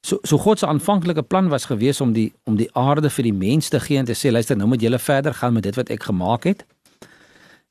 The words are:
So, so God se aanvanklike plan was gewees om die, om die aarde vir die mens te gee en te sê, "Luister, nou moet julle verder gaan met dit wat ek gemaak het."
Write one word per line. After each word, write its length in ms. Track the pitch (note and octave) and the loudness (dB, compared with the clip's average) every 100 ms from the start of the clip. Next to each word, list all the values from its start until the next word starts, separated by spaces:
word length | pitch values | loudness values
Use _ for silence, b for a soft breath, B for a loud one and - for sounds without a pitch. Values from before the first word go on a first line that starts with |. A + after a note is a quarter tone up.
| - | -4
So, 140 | G3+ | -4
so 160 | - D3+ | 0 2
God 200 | G3+ A3 | 2 2
se 80 | E3 | 0
aanvanklike 560 | D3+ - G3+ E3+ D#3 C3 | 0 0 0 0 -4 0
plan 220 | F#3 F#3 | 0 2
was 160 | C3+ - | 0 -2
gewees 340 | A2+ B2 C#3 | 0 0 0
om 120 | B2+ A2 | 0 0
die, 140 | A2 _ - | -2 _ -4
om 80 | G#2+ | -2
die 100 | A2+ - | 0 0
aarde 320 | C3 D3 D3+ | 2 2 0
vir 160 | - A#2 | 0 -2
die 80 | G2 | 0
mens 340 | F#2 D3+ - | 0 0 0
te 100 | C#3 | -4
gee 160 | - C#3 | 0 -2
en 60 | B2 | -2
te 100 | A2+ | -2
sê, 160 | C3+ | 0
"Luister, 260 | A#2 A2+ A2 | 0 0 0
nou 100 | G2+ | 2
moet 140 | B2+ | 2
julle 180 | A2+ A#2+ | 2 0
verder 340 | - C#3 C#3+ | 0 0 0
gaan 200 | B2 B2 | -2 0
met 100 | A#2 | 0
dit 120 | G2+ A2+ | -2 -4
wat 140 | A#2+ | -4
ek 140 | A#2 | -6
gemaak 400 | - F#2 F2+ A#2 | -4 -2 0 0
het." 220 | F3 G3+ - _ _ b b b b b b b b | 0 -2 -6 _ _ b b b b b b b b